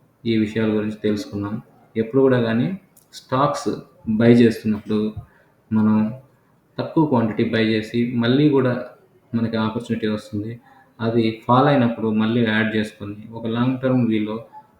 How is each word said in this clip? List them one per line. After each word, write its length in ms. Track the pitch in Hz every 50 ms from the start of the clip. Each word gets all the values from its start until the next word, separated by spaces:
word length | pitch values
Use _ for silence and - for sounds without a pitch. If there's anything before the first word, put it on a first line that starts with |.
| _ _ _ _ - 117
ఈ 80 | 113 110 107
విషయాల 260 | 104 - 113 110 110 107 107
గురించి 200 | 107 110 107 - - 107
తెలుసుకున్నాం. 460 | 104 98 - - 101 101 101 101 110 131 - - _ _ _ _ _ 110
ఎప్పుడు 200 | 110 - - 135 135 131
కూడా 120 | 127 120 113 113
కానీ 220 | 113 117 139 175 190 - - _ _ - _ _ - -
స్టాక్స్ 500 | - _ 127 131 143 147 - - - 107 104 - - - _ _ - 113 107 107
బై 100 | 117 120 120 120
చేస్తున్నప్పుడు 580 | 120 113 107 - - 110 104 104 - 107 107 107 107 107 - - - - _ _ _ _ _ _ _ _ 110
మనం 200 | 107 107 107 107 107 110 110 127 - - _ _ _ _ _ _ _ _ _ _ -
తక్కువ 260 | 127 - - 165 156 147
క్వాంటిటీ 340 | 135 117 113 107 - - 113 - 110
బై 100 | 110 110 110 113
చేసి 260 | 107 107 - - 120 120 120 127 117 117
మళ్ళీ 240 | 120 127 139 151 147 135
కూడా 180 | 135 123 123 120 120 - - - _ _ _ _ _ _ _ - 113
మనకి 200 | 113 110 113 110 107
ఆపర్చునిటీ 420 | 107 107 120 117 - 113 113 110 107 107 107
వస్తుంది. 340 | - - 110 104 101 113 117 - - _ - - _ _ _ - 113
అది 160 | 117 117 117 110 113 110 - -
ఫాల్ 220 | - 123 131 143 147
అయినప్పుడు 380 | 143 127 120 120 117 110 110 110 107 110
మళ్ళీ 180 | 110 110 117 120 117 107
యాడ్ 180 | 107 110 110 107 110
చేసుకొని 480 | 110 104 - - - 104 101 104 104 110 113 113
ఒక 80 | 117 117 113 113
లాంగ్ 220 | 120 123 131 131 123
టర్మ్ 200 | 131 127 127 127 117 110
వ్యూలో 260 | 110 107 107 107 110 113 - - - - - _ _